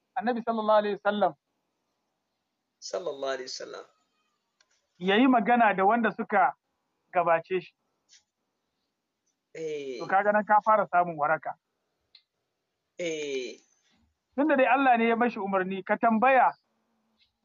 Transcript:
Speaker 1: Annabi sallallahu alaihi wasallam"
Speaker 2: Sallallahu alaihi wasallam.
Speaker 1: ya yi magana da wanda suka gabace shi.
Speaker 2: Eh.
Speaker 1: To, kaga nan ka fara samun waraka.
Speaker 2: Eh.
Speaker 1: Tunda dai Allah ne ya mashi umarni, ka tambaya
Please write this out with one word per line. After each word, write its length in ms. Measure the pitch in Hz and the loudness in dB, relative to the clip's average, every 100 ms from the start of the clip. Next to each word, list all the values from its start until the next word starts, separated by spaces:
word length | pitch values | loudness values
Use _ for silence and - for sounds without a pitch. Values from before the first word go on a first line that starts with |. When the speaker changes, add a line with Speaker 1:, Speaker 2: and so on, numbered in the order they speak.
| _ | _
Speaker 1:
Annabi 280 | 190 220 240 | -6 -4 -4
sallallahu 360 | 233 226 214 214 | -4 -4 2 2
alaihi 120 | 208 196 | 2 -2
wasallam" 340 | 202 208 185 151 _ _ _ _ _ _ _ _ _ _ _ _ _ _ | -4 0 0 -2 _ _ _ _ _ _ _ _ _ _ _ _ _ _
Speaker 2:
Sallallahu 540 | - 190 170 135 135 | -10 -8 -8 -8 -8
alaihi 160 | 131 127 | -8 -10
wasallam. 380 | - 131 98 - _ _ _ _ _ _ _ _ _ _ - | -14 -14 -16 -18 _ _ _ _ _ _ _ _ _ _ -6
Speaker 1:
ya 180 | 180 208 | 0 2
yi 100 | 262 | 4
magana 480 | 240 196 240 214 | 4 2 2 2
da 100 | 190 | 2
wanda 280 | 196 233 220 | 2 2 0
suka 420 | - 220 202 165 - _ _ _ _ _ | -4 -2 0 0 -2 _ _ _ _ _
gabace 480 | 180 170 165 - 185 | -2 0 0 -2 -6
shi. 140 | - _ _ _ _ - _ _ _ _ _ _ _ _ _ _ _ _ _ | -8 _ _ _ _ -20 _ _ _ _ _ _ _ _ _ _ _ _ _
Speaker 2:
Eh. 440 | 156 160 147 135 120 | -12 -10 -8 -8 -10
Speaker 1:
To, 80 | - | -2
kaga 260 | 190 208 | 0 2
nan 120 | 208 | 0
ka 160 | 208 214 | 2 2
fara 260 | 220 214 185 | 4 2 2
samun 300 | 175 180 156 | 0 0 -2
waraka. 400 | 147 160 - - _ _ _ _ _ _ _ _ _ _ _ _ _ - | -2 -2 -4 -14 _ _ _ _ _ _ _ _ _ _ _ _ _ -10
Speaker 2:
Eh. 600 | 175 156 147 135 120 - _ _ _ _ _ _ _ - | -8 -6 -6 -8 -8 -14 _ _ _ _ _ _ _ -2
Speaker 1:
Tunda 180 | 311 269 | 0 2
dai 100 | 247 | 2
Allah 300 | 269 269 233 | 2 2 2
ne 100 | 226 | 2
ya 80 | 226 | 0
mashi 220 | 240 240 | -2 -2
umarni, 420 | 196 190 185 190 | -4 -2 -2 -6
ka 140 | - 214 | -4 -2
tambaya 560 | 233 220 262 262 180 - _ _ _ _ _ _ _ _ | 0 2 4 4 2 0 _ _ _ _ _ _ _ _